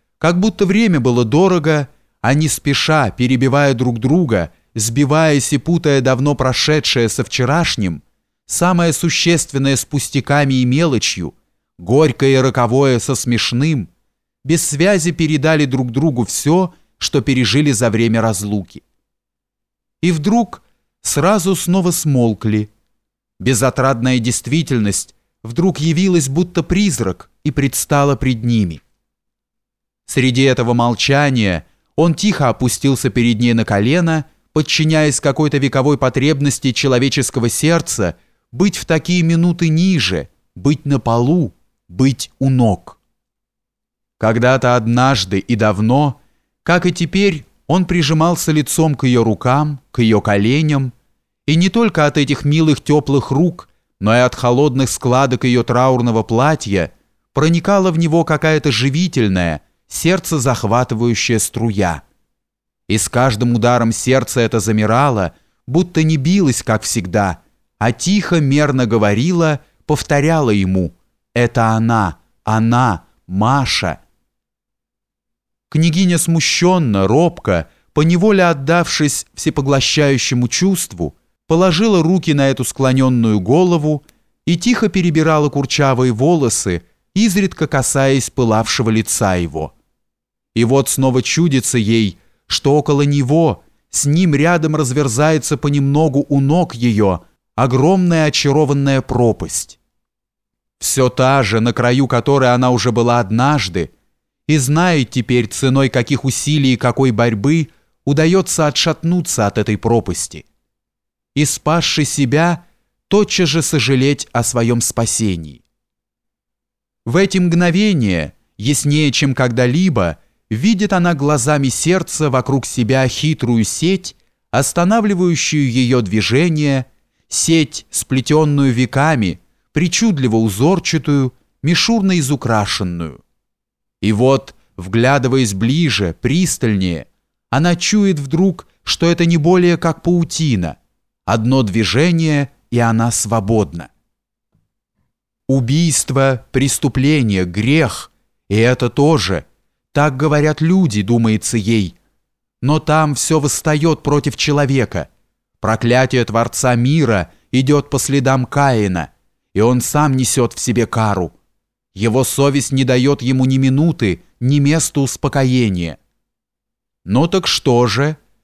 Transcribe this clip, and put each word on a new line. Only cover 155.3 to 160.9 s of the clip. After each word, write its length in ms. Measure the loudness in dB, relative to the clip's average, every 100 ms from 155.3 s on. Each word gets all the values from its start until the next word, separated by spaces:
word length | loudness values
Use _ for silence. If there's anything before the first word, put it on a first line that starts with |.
| _ _ _
Проклятие 640 | -4 0 2 2 2 0 0
Творца 500 | 0 -2 -2 0 2
мира 560 | 2 2 2 0 -2 _ _
идёт 380 | -2 2 2 0
по 80 | -4
следам 480 | -2 0 0 0 -2
Каина, 640 | 0 2 2 0 -2 -6 _ _ _ _ 0
и 60 |
он 200 | 2 2
сам 320 | 0 0 0
несёт 400 | 0 -2 0 -2
в 60 | -2
себе 260 | -4 -2
кару. 480 | -2